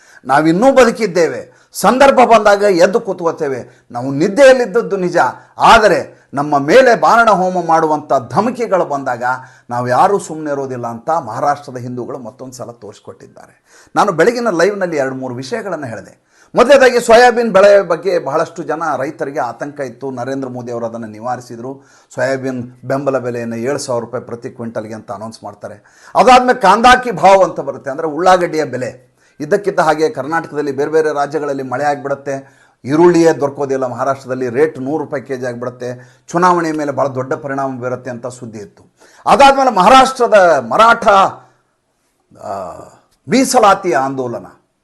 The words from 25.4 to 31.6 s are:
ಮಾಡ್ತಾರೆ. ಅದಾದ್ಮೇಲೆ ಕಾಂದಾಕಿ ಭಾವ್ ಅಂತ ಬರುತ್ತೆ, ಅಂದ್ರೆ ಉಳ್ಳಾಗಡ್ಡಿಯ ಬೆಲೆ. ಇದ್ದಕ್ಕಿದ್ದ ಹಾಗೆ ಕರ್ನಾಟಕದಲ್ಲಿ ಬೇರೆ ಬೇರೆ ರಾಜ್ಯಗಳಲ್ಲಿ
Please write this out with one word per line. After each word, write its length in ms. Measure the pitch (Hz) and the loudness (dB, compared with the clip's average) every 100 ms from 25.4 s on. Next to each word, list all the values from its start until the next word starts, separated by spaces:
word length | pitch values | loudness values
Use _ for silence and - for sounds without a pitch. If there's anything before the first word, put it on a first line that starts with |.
ಮಾಡ್ತಾರೆ. 640 | 107 104 107 104 _ _ - - | -18 -16 -18 -18 _ _ -6 2
ಅದಾದ್ಮೇಲೆ 440 | 196 254 247 247 | 6 6 6 2
ಕಾಂದಾಕಿ 520 | 190 208 233 247 240 | 2 4 4 4 2
ಭಾವ್ 320 | 175 170 196 | 0 4 6
ಅಂತ 160 | 175 170 | 4 -2
ಬರುತ್ತೆ, 320 | 139 127 135 | -10 -10 -10
ಅಂದ್ರೆ 160 | 135 160 | -8 -6
ಉಳ್ಳಾಗಡ್ಡಿಯ 580 | 147 185 185 175 156 143 | -2 2 2 2 -4 -6
ಬೆಲೆ. 500 | 123 120 - _ _ _ - | -6 -8 -10 _ _ _ -14
ಇದ್ದಕ್ಕಿದ್ದ 400 | 147 202 202 196 | -4 -2 -2 -2
ಹಾಗೆ 300 | 160 156 156 | 0 0 -2
ಕರ್ನಾಟಕದಲ್ಲಿ 600 | 151 135 165 151 147 147 | -2 -6 -6 -6 -6 -6
ಬೇರೆ 200 | 131 151 | -4 -2
ಬೇರೆ 220 | 156 156 | 0 0
ರಾಜ್ಯಗಳಲ್ಲಿ 500 | 143 143 151 147 139 | -2 -4 -4 -6 -6